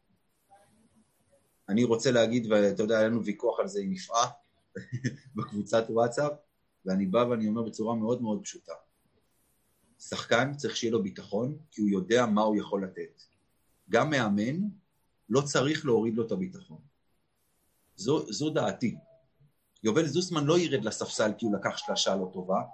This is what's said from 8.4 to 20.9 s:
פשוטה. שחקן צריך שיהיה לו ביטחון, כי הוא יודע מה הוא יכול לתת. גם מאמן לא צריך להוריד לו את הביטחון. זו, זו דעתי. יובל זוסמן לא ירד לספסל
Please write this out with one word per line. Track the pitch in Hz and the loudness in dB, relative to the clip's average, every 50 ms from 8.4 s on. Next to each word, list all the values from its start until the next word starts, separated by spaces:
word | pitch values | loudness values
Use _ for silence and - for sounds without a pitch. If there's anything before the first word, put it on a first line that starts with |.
| 98 | -6
פשוטה. | - - - - - 80 - - _ _ _ _ _ _ _ _ _ _ _ _ _ _ _ _ _ _ _ _ _ _ _ - - | -10 -16 -16 -16 -16 -16 -16 -16 _ _ _ _ _ _ _ _ _ _ _ _ _ _ _ _ _ _ _ _ _ _ _ -12 -8
שחקן | - - - - 120 113 131 143 139 | -8 -8 0 2 2 2 2 2 -2
צריך | - - - - | -4 -6 -6 -4
שיהיה | - - 113 117 | -2 -2 0 0
לו | 110 98 | 0 0
ביטחון, | 95 - - 95 - 101 104 120 135 156 - - _ | -2 -6 -10 -10 -4 -4 -2 -2 -2 -6 -8 -14 _
כי | - 107 | -4 -2
הוא | 107 101 | 0 2
יודע | 98 95 90 92 113 123 123 | 2 0 2 2 2 2 4
מה | 113 104 107 110 | 4 2 2 4
הוא | 110 107 | 2 2
יכול | 101 95 - 104 98 95 | 0 -2 -2 -4 -4 -4
לתת. | 90 - 87 85 - - _ - _ _ _ _ _ _ _ _ _ _ _ _ - | -6 -8 -10 -12 -12 -12 _ -20 _ _ _ _ _ _ _ _ _ _ _ _ 0
גם | 90 117 135 151 | 2 2 2 4
מאמן | 151 135 117 104 101 104 107 123 143 180 208 208 190 - _ _ _ _ _ _ _ _ _ - | 2 2 2 2 2 2 0 0 -2 -2 -4 -4 -6 -10 _ _ _ _ _ _ _ _ _ 0
לא | 107 139 | 2 2
צריך | 143 143 - 147 127 143 156 156 156 | 2 2 0 2 2 2 0 -2 0
להוריד | 139 117 107 110 117 110 | 2 2 2 2 0 0
לו | 117 113 | -2 -2
את | - 104 | -2 -2
הביטחון. | 92 92 92 92 92 - - 78 - - _ _ _ _ _ _ _ _ _ _ _ _ _ _ _ _ _ _ _ _ _ _ | -4 -4 -6 -8 -14 -18 -20 -20 -20 -20 _ _ _ _ _ _ _ _ _ _ _ _ _ _ _ _ _ _ _ _ _ _
זו, | - 185 123 151 160 - - - | -6 -2 0 0 0 0 -4 -6
זו | - 147 156 | -4 -4 -2
דעתי. | 143 151 123 104 95 - - 107 90 - - _ - _ _ _ _ _ _ _ _ _ _ _ _ _ - | 0 0 0 0 -2 -2 -2 -4 -4 -4 -14 _ -20 _ _ _ _ _ _ _ _ _ _ _ _ _ -2
יובל | 110 107 151 165 | 2 2 2 2
זוסמן | 147 131 175 180 185 180 151 143 | 2 0 -2 -2 0 -2 0 2
לא | 139 165 180 | 4 4 4
ירד | 175 147 135 120 107 | 4 2 0 0 -2
לספסל | 107 | -2